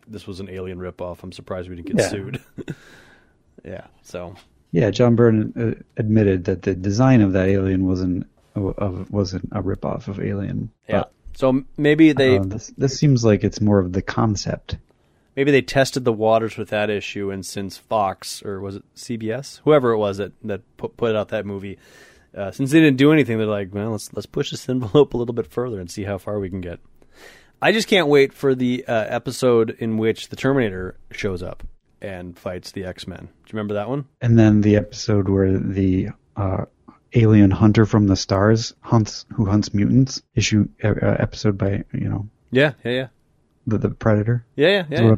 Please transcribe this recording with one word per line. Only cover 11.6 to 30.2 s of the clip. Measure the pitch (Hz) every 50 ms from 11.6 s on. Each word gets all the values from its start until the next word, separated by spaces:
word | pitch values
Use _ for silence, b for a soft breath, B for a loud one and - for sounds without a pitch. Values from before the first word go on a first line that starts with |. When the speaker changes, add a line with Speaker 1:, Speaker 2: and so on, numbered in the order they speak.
| 135 - -
Speaker 1:
maybe | - 147 147 151 156 160 156
they | 143 135 135 131 127 123
Speaker 2:
uh, | 95
this, | 95 104 113 - - - -
this | 135 135 - -
seems | 156 143 131 117 113
like | 110 104 101 107
it's | 98 - -
more | 104 104 104 98
of | 90 90
the | 92 95
concept. | - - - 120 117 110 101 - - - - - - - - - - _ _ _ _ _ _ _ _ _ _
Speaker 1:
maybe | 135 139 147
they | 139 131
tested | 127 - - 139 131 - - 135 127
the | 123
waters | 113 104 110 110 113 113 113 107 -
with | 113 104 -
that | 107 104 104 107
issue, | 104 98 - - - 104 101 98
and | 98 98 90
since | - - 104 101 92 - -
Fox, | _ _ 113 110 101 95 92 - - - - -
or | - 104 98 95
was | 98 98 98
it | 101 - _ _
C | - - - 120
B | 110 110 107
S? | 113 131 139 - - - _
Whoever | 147 151 147 127 120
it | 113 107
was | 104 101 95 98
that, | 101 90 - _ -
that | 107 98 95 - _ _
put, | - - 110 -
put | - 120 113 110
out | 107 101 -
that | 113 107 98
movie, | 104 101 98 98 101 92 b b b b b b b b b b b _
uh, | 95 101 95
since | - - 139 127
they | 147 165
didn't | 160 147 131 127
do | 139 147
anything, | 156 156 127 113 117 110
they're | 110
like, | 107 104 101 98 90 101
"Well, | 101 104 113
let's, | 110 101 - - -
let's | - -
push | - - 151 143 -
this | 143 - - -
<laughs> |
envelope | 127 127 120 104 - 147 139 - -
a | 120
little | 120 120 120
bit | 139 -
further | - - 120 123 127 110 95
and | 90 87
see | - 107 98
how | 101 101 92
far | - 104 104 104
we | 98 90
can | 95 95
get." | 87 87 85 - _ _ _ _ b b b b b b b b b b b b
I | - 160
just | 202 226 208 -
can't | 214 185 160 143
wait | 147 139 135 131
for | - - - 135 131
the, | 127 127 123 123 127 - -
uh, | 120 110 104 -
episode | 120 120 - 135 120 - 135 127 120 113 113 117 - -
in | 120 113 110 110
which | 110 110 107 -